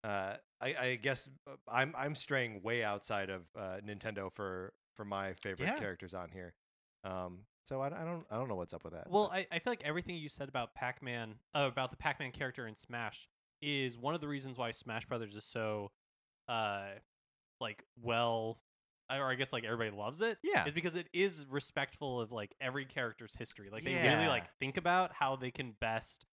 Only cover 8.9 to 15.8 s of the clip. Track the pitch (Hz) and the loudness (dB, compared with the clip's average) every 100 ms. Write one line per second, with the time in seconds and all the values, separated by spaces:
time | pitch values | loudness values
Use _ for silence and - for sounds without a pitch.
8.9 | 82 - 190 208 180 185 170 247 233 143 | -10 2 4 4 2 0 -2 0 -2 -2
9.9 | 156 175 175 151 - 139 135 117 - 127 | -2 -2 -6 -6 -6 -2 -2 -2 -2 -4
10.9 | - 131 120 113 110 _ 147 139 123 127 | -4 -4 -4 -4 -8 _ 2 2 2 -2
11.9 | - 160 - 135 - 135 123 117 107 - | 0 -2 0 -4 -4 -4 -4 -8 -8 -8
12.9 | 120 113 - - _ _ _ 147 143 131 | -4 -4 -6 -18 _ _ _ 0 2 2
13.9 | 120 127 165 147 143 135 123 120 113 - | 0 -2 0 0 -2 -4 -2 -2 -2 -4
14.9 | 113 - 120 110 104 - 120 110 107 | -4 -2 -2 -2 -6 -6 0 0 0